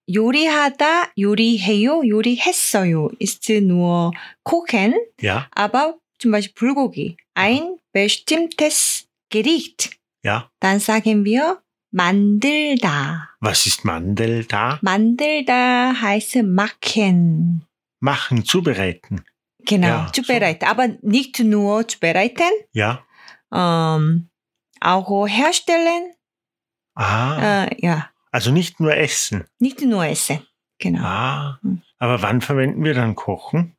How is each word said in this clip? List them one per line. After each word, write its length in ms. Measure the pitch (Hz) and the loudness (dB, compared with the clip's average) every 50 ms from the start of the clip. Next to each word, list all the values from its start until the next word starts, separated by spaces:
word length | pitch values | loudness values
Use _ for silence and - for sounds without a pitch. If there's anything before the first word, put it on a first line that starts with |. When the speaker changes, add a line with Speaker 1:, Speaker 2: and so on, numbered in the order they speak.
| _ - | _ -4
Speaker 1:
요리하다, 1040 | 180 214 220 240 269 302 320 320 302 302 294 277 277 - 294 302 330 349 349 - - | 0 0 2 2 2 2 2 2 2 2 0 0 0 0 2 2 2 0 0 -2 -2
요리해요, 880 | 196 196 202 208 202 226 233 233 202 180 196 214 202 214 262 311 330 285 | -2 0 2 2 2 2 2 2 2 0 0 2 2 2 2 2 2 2
요리했어요 1000 | 220 208 214 214 240 247 240 - 359 349 - - - - 202 190 175 165 160 151 151 - - | 2 2 2 2 0 0 0 0 0 0 0 0 0 0 2 2 2 2 0 0 -2 -4 -4
ist 300 | - 196 - - - - 220 208 | -6 -6 -6 -4 -2 0 2 2
nur 500 | 202 185 180 175 175 175 175 175 170 175 170 - - - - _ - | 4 4 2 2 2 2 2 2 0 0 -2 -6 -12 -20 -20 _ -4
kochen, 500 | - 339 339 339 - 254 208 190 220 302 453 466 - _ - | -2 -2 -2 -2 0 0 0 2 2 0 0 -2 -6 _ -6
Speaker 2:
Ja. 260 | 214 202 101 120 139 - - | -2 -2 -2 -2 -4 -4 -4
Speaker 1:
aber 400 | - 202 208 226 262 302 320 330 - _ _ _ - | -2 -2 0 0 0 0 -2 -4 -8 _ _ _ -4
zum 120 | - 233 | 0 0
Beispiel 220 | 208 208 202 202 _ - 226 254 277 | 0 0 -2 -4 _ -2 -2 0 0
Bulgogi. 440 | 277 269 208 170 143 151 170 170 - _ _ - | 0 -2 -2 -4 -6 -8 -8 -10 -12 _ _ -4
Ein 420 | 180 190 208 247 285 330 359 370 330 _ _ | 0 0 2 0 0 -2 -6 -10 -12 _ _
bestimmtes 1160 | - 196 202 214 - - - - 311 320 339 330 - - 302 302 302 - - - - - - _ _ _ _ - | -2 0 0 0 -2 -4 -2 -2 0 0 -2 -2 -2 0 0 0 0 0 -2 -2 -4 -6 -10 _ _ _ _ -4
Gericht. 640 | - 214 214 285 339 285 - - _ - - - - _ _ _ _ _ - | -2 0 2 2 0 0 -2 -6 _ -8 -8 -8 -10 _ _ _ _ _ -4
Speaker 2:
Ja. 260 | 101 104 117 120 _ _ - | -2 -2 -2 -4 _ _ -2
Speaker 1:
Dann 200 | - 190 196 208 | 0 2 2 2
sagen 460 | 208 - 214 220 214 220 214 208 202 | 2 0 0 0 2 2 2 2 2
wir 360 | 208 220 262 302 330 381 370 _ _ _ _ _ _ | 2 0 0 0 0 -2 -4 _ _ _ _ _ _
만들다. 1400 | - 180 175 175 190 202 202 208 208 208 269 285 302 302 302 294 277 240 - 175 143 143 139 147 165 165 151 - _ - | -2 0 2 2 2 4 4 4 2 2 2 0 0 0 0 0 0 0 0 0 0 -2 -2 -4 -6 -8 -10 -14 _ -6
Speaker 2:
Was 240 | 104 107 - - - | -4 -2 0 0 0
ist 180 | 104 - - - | -2 -2 -2 -2
만들다? 920 | 98 82 82 85 95 101 110 113 113 117 117 113 - 110 104 113 123 147 151 | -4 -4 -2 -4 -2 -2 0 0 0 0 -2 -4 -2 -2 -2 0 -2 -2 -2
Speaker 1:
만들다 1120 | 202 190 185 208 220 226 240 247 294 302 302 302 262 262 247 247 247 254 247 247 247 262 254 233 | -2 0 0 2 2 2 2 0 0 0 -2 0 0 0 2 2 2 2 2 2 2 0 0 0
heißt 440 | 226 202 202 214 - - - 254 220 | 0 0 0 -2 -2 -2 0 0 2
machen. 1200 | 190 180 190 208 214 - _ - - - 220 208 190 180 175 170 170 160 156 170 170 170 165 - _ _ _ _ _ _ _ | 2 2 2 0 0 -4 _ -8 -4 0 0 2 4 4 4 4 4 2 2 0 0 0 -2 -6 _ _ _ _ _ _ _
Speaker 2:
Machen, 460 | 131 139 143 - - - 127 113 - | -2 -2 -2 -2 -2 -2 -2 -2 0
zubereiten. 760 | - - 190 170 156 117 98 98 90 85 - _ - 104 87 - _ _ _ _ _ _ _ - | 0 0 0 0 0 0 0 -2 -4 -4 -6 _ -10 -8 -8 -10 _ _ _ _ _ _ _ -4
Speaker 1:
Genau, 220 | - 208 190 175 | 0 2 2 2
Speaker 2:
Ja, 180 | 170 165 160 160 - - | 2 2 0 -2 -4 -6
so. 80 | 269 | -4
Speaker 1:
zubereiten. 440 | 247 - 247 233 208 170 160 - - | -2 0 0 2 2 0 0 0 0
Aber 200 | - 208 233 254 226 202 - | 0 2 2 0 -2 -2 -4
nicht 380 | - 208 202 269 262 - - - | -2 0 0 0 0 -2 -2 0
nur 480 | 233 214 208 208 202 202 208 220 226 | 2 2 2 2 2 2 0 0 -2
zubereiten. 600 | 220 - - 170 165 165 185 202 247 247 - 339 349 440 415 - _ - | -4 -4 -2 0 0 2 2 0 0 0 0 0 2 0 -2 -4 _ -2
Speaker 2:
Ja. 300 | 110 104 110 127 131 - _ _ - - - - _ _ _ - | -2 0 0 -2 -4 -10 _ _ -20 -20 -20 -20 _ _ _ -2
Speaker 1:
Ähm, 760 | 180 180 175 170 165 160 160 160 156 156 160 165 170 170 - _ _ _ _ _ _ _ _ _ - | 0 0 2 2 2 0 0 2 2 2 2 2 0 -2 -6 _ _ _ _ _ _ _ _ _ -2
auch 460 | - 175 180 190 185 190 202 196 208 | 0 2 2 2 0 0 -2 -2 0
herstellen. 840 | 208 202 220 285 320 370 - - - 339 339 330 330 339 349 349 359 339 _ _ _ _ _ _ _ _ _ _ _ _ _ _ _ _ | 0 0 0 2 2 0 0 0 0 0 2 2 0 0 -2 -4 -10 -14 _ _ _ _ _ _ _ _ _ _ _ _ _ _ _ _
Speaker 2:
Ah. 680 | - 107 98 104 110 123 135 156 - 214 208 202 196 190 | -4 -2 -2 0 0 -2 -2 -2 -2 0 0 0 0 0
Speaker 1:
Äh, 120 | - - - | -2 -4 -4
ja. 300 | - 175 165 156 - - _ _ _ _ | -2 -2 -2 -2 -4 -8 _ _ _ _
Speaker 2:
Also 200 | - 123 - 120 | -4 -2 0 2
nicht 280 | 139 180 175 - - - | 2 2 0 -2 -2 -2
nur 160 | 160 156 151 | 0 2 2
essen. 500 | 156 156 143 - - - - 107 92 - - _ - | 2 0 0 -2 -4 -4 -4 -6 -6 -8 -10 _ -2
Speaker 1:
Nicht 220 | 240 269 262 - | -2 -2 -2 -2
nur 240 | 294 247 220 190 165 | 0 0 0 0 0
essen, 340 | 147 156 - - - 143 156 - _ _ _ _ _ _ - | -2 -2 -4 -4 -4 -4 -6 -8 _ _ _ _ _ _ -6
genau. 240 | - 90 85 87 87 | -4 -2 -2 -2 -2
Speaker 2:
Ah. 560 | 85 95 107 120 131 143 143 147 143 135 - | -2 -2 -2 -2 -4 -4 -4 -6 -8 -8 -6
Speaker 1:
Hm. 200 | - 190 190 170 - _ _ - | -6 -6 -6 -6 -8 _ _ -4
Speaker 2:
Aber 220 | 123 120 123 110 | -2 -2 0 0
wann 200 | 101 101 117 123 | 0 0 -2 -2
verwenden 420 | - - 143 135 131 143 - - 156 | -2 0 0 0 0 0 -2 -2 -2
wir 100 | 156 143 | 0 0
dann 200 | 127 117 110 101 | 0 0 0 -2
kochen? 600 | - - - 95 - - - - 165 175 170 - | -4 -6 -6 -6 -8 -6 -4 -2 -2 -2 -2 -6